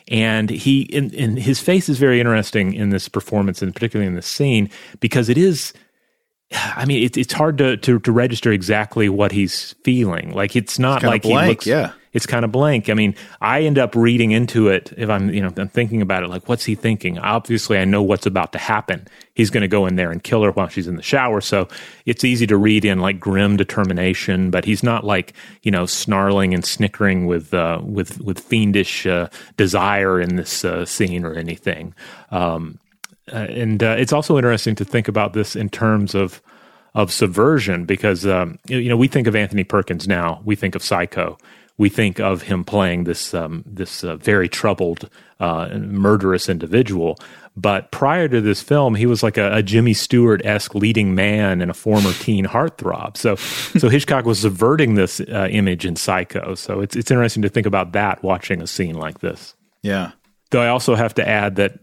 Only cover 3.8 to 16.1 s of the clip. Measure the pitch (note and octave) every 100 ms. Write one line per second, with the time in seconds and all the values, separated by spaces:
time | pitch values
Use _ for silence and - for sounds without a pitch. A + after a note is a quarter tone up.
3.8 | A#2 G#2+ F#2+ F2 - - C#3+ A2 G2+ -
4.8 | - - - C3 A2+ B2+ F#3+ D#3 - -
5.8 | _ _ _ _ _ _ _ - - -
6.8 | C3 C3+ A#2+ C3 B2 - D#3 C#3 C3 A2+
7.8 | - A#2+ - A#2 B2+ A#2 A#2+ G#2 F2+ G#2+
8.8 | G#2 A#2 G#2 G2+ G2+ G2+ F#2+ - - -
9.8 | - B2 G#2 E2+ E2 F#2+ G#2 A#2+ G2+ -
10.8 | C3 C3+ A#2+ A2+ A2 B2+ E3+ A2 G#2 D#3
11.8 | A2 - _ A#2 - A#2+ A2+ B2+ D3+ A#2+
12.8 | G#2 A2 G#2 - - - G#2+ C#3 D#3 C#3
13.8 | A#2 A#2 A#2 A#2+ A2+ A2 A#2+ A#2 G#2 F#2+
14.8 | - - G#2+ G2 G2 G2 F#2+ F2+ G2 -
15.8 | A2 A2+ F#2+